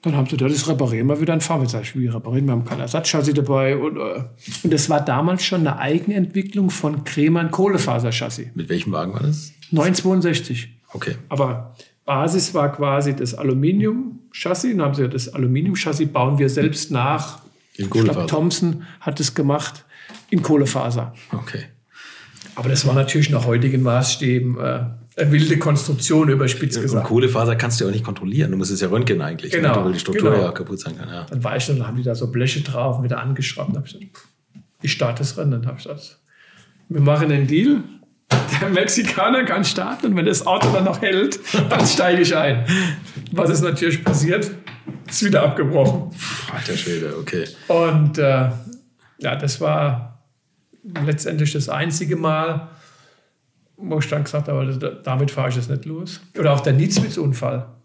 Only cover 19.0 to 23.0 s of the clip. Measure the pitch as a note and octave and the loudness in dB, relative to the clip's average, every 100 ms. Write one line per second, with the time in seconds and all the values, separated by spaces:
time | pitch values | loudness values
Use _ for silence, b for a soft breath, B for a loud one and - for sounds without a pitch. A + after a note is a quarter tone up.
19 | - C#3+ C3+ - C#3+ D3 D3 - _ B | -8 -2 -2 0 2 0 -2 -12 _ B
20 | B B B F3+ - D3 C#3 C3+ B2 A#2+ | B B B 0 4 4 4 0 -2 -2
21 | - - - - - B2 - - _ B | -4 -12 -10 -10 -8 -12 -12 -20 _ B
22 | B B B B B - B2 C3+ C3+ C3 | B B B B B -6 0 2 4 2